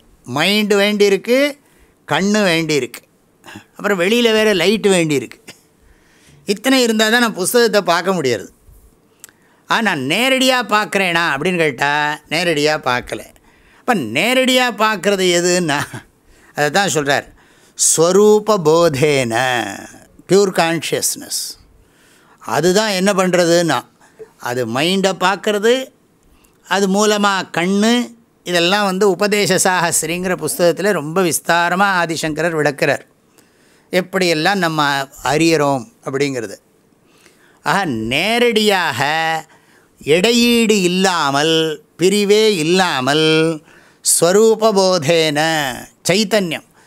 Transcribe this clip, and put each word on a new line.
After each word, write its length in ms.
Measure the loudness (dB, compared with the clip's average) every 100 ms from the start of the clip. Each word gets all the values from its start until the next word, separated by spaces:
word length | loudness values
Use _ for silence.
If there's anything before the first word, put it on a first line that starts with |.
| _ _ -10 -2
மைண்டு 420 | 0 0 2 2
வேண்டியிருக்கு, 800 | 2 2 2 2 0 0 0 -4 _ _ _ _ -4
கண்ணு 320 | -2 0 0
வேண்டியிருக்கு, 600 | 2 0 0 -2 -2 -8 -20 _ _ _ -20 -20 -20
அப்புறம் 300 | -8 -4 -2
வெளியில 220 | 0 2
வேற 320 | 2 2 2
லைட் 320 | 2 0 0 2
வேண்டியிருக்கு. 560 | 2 2 -2 -4 -12 -20 -20 _ _ _ _ _ _ _ -10 -6
இத்தனை 360 | -4 0 2
இருந்தா 280 | 2 0 0
தான் 120 | 2
நான் 120 | 0
புஸ்தகத்தை 480 | -2 -2 2 2 2
பார்க்க 320 | 2 0 0
முடியாது. 400 | -2 -2 -2 -6 _ _ -20 -20 _ _ _ -20 _ _ _ -4
ஆ, 100 | -2
நான் 180 | 0 -2
நேரடியா 600 | -2 0 0 2 2 0 0
பார்க்கறேனா 540 | -2 0 -2 0 0 0 -2
அப்படின்னு 220 | -2 0
கேட்டா, 600 | -2 0 -2 0 -2 -4 -6
நேரடியா 500 | -4 -2 0 0 -2
பார்க்கல. 460 | -2 -4 -4 -12 -14 _ _ _ _ _
அப்ப 160 | -4 -4
நேரடியா 760 | -2 -2 0 0 2 2 0 -2
பார்க்கறது 480 | -2 -2 -2 0 0
எதுன்னா, 560 | 0 0 0 0 -2 -4 -12 -20 _ _ _ _ -4
அதை 140 | 0
தான் 200 | 0 0
சொல்றார், 440 | 0 0 -2 -4 -14 _ _ _ -4
ஸ்வரூப 840 | 0 2 2 4 4 4 2 0 2
போதேன, 1000 | 4 2 2 2 2 0 0 0 -2 -4 -8 -16 -20 -20 -20 0
பியூர் 240 | 2 2
கான்ஷியஸ்னஸ். 1120 | 0 -2 -2 -4 -4 -4 -6 -10 -10 -10 -14 _ _ _ _ _ _ _ _
அதுதான் 500 | -6 -2 2 2 0
என்ன 240 | 0 0
பண்றதுன்னா, 680 | 2 2 2 2 2 2 -2 -4 _ -20 -20 -20 _
அது 280 | -8 -4 -4
மைண்டை 460 | -2 -2 0 -2 0
பார்க்கறது, 720 | -2 -2 -2 -2 0 0 -4 _ _ _ _ _ _ _ -4
அது 200 | 0 2
மூலமா 540 | 2 2 2 0 -2 -4
கண்ணு, 640 | -4 -2 0 2 0 -2 -10 _ _
இதெல்லாம் 420 | -4 0 2 2 0
வந்து 240 | 2 0
உபதேச 460 | 2 0 0 2 2 2
சாகசிரிங்கிற 760 | 0 0 -2 -4 -4 -4 -4 -4
புஸ்தகத்துல 460 | 0 0 2 0
ரொம்ப 300 | -2 -2 -2
விஸ்தாரமா 680 | -2 -2 0 0 0 0 0 0
ஆதிசங்கரர் 520 | -2 -4 -6 -4 -4 -2
விளக்குறார், 460 | -2 0 0 -2 -6 _ _ _ _ _ _ _ _
எப்படியெல்லாம் 640 | -4 -4 -2 0 0 0 0
நம்ம 520 | -2 0 -2 -2 -6 -6
அறியறோம் 680 | -2 0 2 2 0 -2 -6 _
அப்படிங்கிறது. 520 | -8 -4 -4 -4 -10 -14 _ _ _ _ _ _ _ _ _ _
ஆக, 220 | -4 -2 -2
நேரடியாக 1160 | -4 -4 -2 -2 0 0 2 2 0 -2 -2 -2 -2 -2 -4 -8 _ _ _ _ _
இடையீடு 800 | 0 2 4 2 2 2 2 2
இல்லாமல், 1000 | 2 2 0 0 0 0 2 0 0 -6 -14 -2
பிரிவே 580 | 0 2 2 4 2 0
இல்லாமல், 1080 | 0 0 0 0 0 2 2 2 0 -4 -10 -20 -20 _
ஸ்வரூப 720 | -4 0 2 4 4 2 2
போதேன 1000 | 2 2 2 0 2 2 0 0 -2 -4 -6 -14 _ -2
சைத்தன்யம். 560 | 0 0 0 -2 -6 -12 _